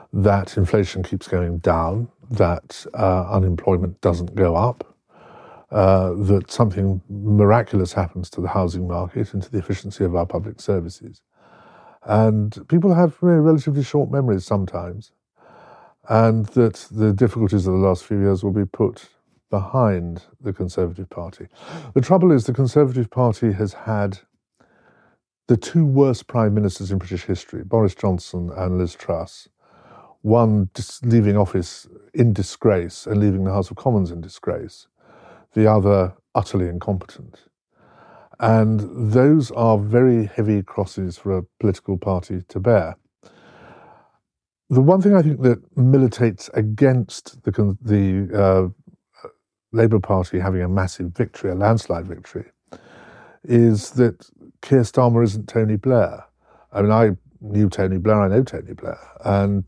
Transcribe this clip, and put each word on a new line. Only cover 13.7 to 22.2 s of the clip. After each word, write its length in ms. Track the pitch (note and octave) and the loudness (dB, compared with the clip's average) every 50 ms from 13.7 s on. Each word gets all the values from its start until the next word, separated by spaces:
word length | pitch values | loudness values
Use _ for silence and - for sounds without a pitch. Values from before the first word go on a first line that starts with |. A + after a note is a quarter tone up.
| C#3 C#3+ C3+ | -2 -2 -4
short 280 | - - D3 C3+ A2 | -2 -2 -2 -2 0
memories 340 | A#2+ C#3 C3+ B2 G#2 F#2+ F2+ | -2 -2 0 0 0 -2 -2
sometimes, 680 | - A2 G2+ F#2+ F2+ - F2 E2+ F2 F2 G#2 A2 - _ _ _ _ _ _ _ - - - - - - - - _ _ _ _ - | -2 -2 -2 -2 -4 -6 -10 -10 -10 -12 -14 -16 -20 _ _ _ _ _ _ _ -20 -20 -20 -20 -20 -20 -20 -20 _ _ _ _ 0
and 380 | A2+ A2 A2+ A2+ A2 A2 G#2+ | 2 4 4 4 4 2 -2
that 400 | G#2 - B2+ A#2+ A2 - - - - - | 0 2 2 2 2 0 -4 -12 -12 -4
the 200 | A2 A2 G#2+ G2+ | 0 0 2 2
difficulties 540 | G2 B2+ A2 - A#2 A2 F#2 G#2+ G2+ F2 | 2 2 0 2 0 -2 0 0 0 0
of 60 | F#2 F#2 | 0 0
the 80 | F#2 | 2
last 240 | F#2+ G2 F#2 F2 - | 2 2 2 0 -2
few 160 | - G#2+ G2+ | -6 -4 0
years 240 | G2 G2 G2 F#2 G2+ | 0 0 0 0 -2
will 80 | G2+ F#2+ | -2 -2
be 120 | G#2 G2+ | -2 -4
put 440 | F#2+ - - A2 F#2+ - - - _ _ _ _ _ _ _ _ _ | -4 -2 -2 -2 -2 -2 -6 -16 _ _ _ _ _ _ _ _ _
behind 720 | - G2+ G2 - - C3+ B2 G#2+ G2 F2+ E2+ E2+ E2+ E2 - _ _ _ | -6 -6 -4 -4 -2 0 0 0 0 -2 -4 -6 -10 -12 -16 _ _ _
the 120 | - G2+ F#2+ | -10 -10 -8
Conservative 580 | - F#2 F2+ - - F#2 E2+ F2+ F2+ F#2+ F2 | -6 -8 -6 -4 -4 -4 -4 -6 -10 -14 -14
Party. 380 | - - F2 F#2 - - G2 - _ _ - - - E3 D3+ B2+ - | -12 -12 -12 -14 -14 -18 -20 -20 _ _ -20 -20 -18 -18 -18 -4 -2
The 60 | C#3 | -2
trouble 300 | B2 - F3+ F#3+ | 2 4 4 4